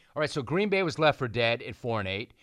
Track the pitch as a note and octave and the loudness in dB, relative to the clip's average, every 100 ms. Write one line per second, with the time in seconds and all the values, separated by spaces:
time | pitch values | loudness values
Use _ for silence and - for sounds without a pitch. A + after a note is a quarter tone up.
0 | _ C#3+ D3+ D3+ A#2+ E3 G#3 F#3+ F3+ C#3+ | _ -4 -2 -2 -2 0 2 2 0 2
1 | D#3 - B2+ A2+ A#2 A#2 A#2 - B2 A2 | 2 2 0 2 2 2 -4 -8 -4 -2
2 | F#2+ G2 - _ | -2 -4 -8 _